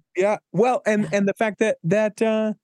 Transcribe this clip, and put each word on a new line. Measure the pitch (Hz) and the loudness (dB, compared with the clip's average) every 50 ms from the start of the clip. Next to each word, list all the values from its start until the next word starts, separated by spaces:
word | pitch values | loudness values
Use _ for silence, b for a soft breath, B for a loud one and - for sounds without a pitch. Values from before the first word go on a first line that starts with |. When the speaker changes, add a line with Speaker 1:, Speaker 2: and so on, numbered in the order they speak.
| _ _ - | _ _ -4
Speaker 1:
Yeah. | 180 190 208 208 - _ _ | -2 0 0 0 -2 _ _
Well, | - 175 233 254 247 202 - | -2 0 2 2 0 0 0
and, | 208 214 208 202 | 0 0 0 -2
Speaker 2:
Yeah. | 156 | -2
Speaker 1:
and | 202 202 202 196 | 0 0 0 0
the | 190 | 0
fact | - 226 220 185 - | -2 -2 -4 -2 -2
that, | 226 214 180 - - | -2 -2 -2 -2 -2
that, | 165 190 214 214 214 208 - | 0 0 0 0 -2 -2 -2
uh, | 226 220 220 220 220 214 208 _ | 0 0 0 0 -2 -4 -4 _